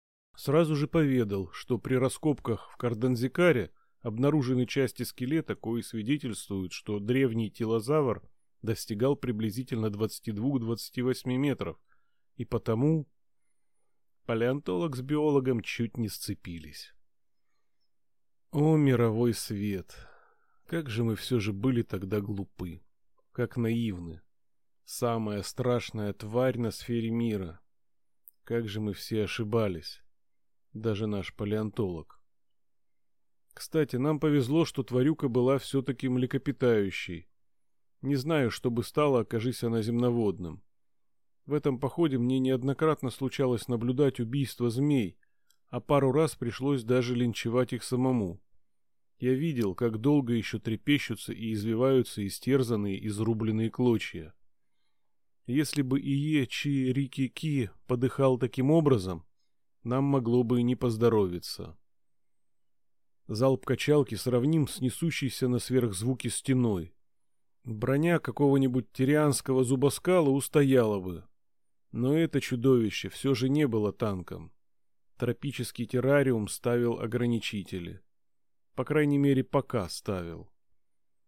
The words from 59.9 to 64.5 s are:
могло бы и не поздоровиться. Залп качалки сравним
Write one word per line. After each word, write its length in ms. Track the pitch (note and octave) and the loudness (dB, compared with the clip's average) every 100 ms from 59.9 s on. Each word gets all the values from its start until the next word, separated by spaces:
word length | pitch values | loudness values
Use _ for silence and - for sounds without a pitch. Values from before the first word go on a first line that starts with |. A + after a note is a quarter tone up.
| C3 | 0
могло 400 | C#3 C#3 A2+ B2 | 2 2 4 2
бы 160 | A#2 B2 | 4 2
и 20 | |
не 140 | A#2+ B2 | 2 0
поздоровиться. 1000 | B2 A2 A#2 A2 F#2+ F2 - - F#2 D#2 _ _ _ _ _ _ _ _ _ _ _ _ _ _ - | 0 4 4 4 2 -2 -8 -12 -14 -16 _ _ _ _ _ _ _ _ _ _ _ _ _ _ -6
Залп 380 | G#2 C3+ C3 | 0 2 2
качалки 500 | - A#2+ - D3+ C3 | 0 -2 2 4 2
сравним 540 | G#2+ B2+ A#2+ C#3 | -2 0 2 2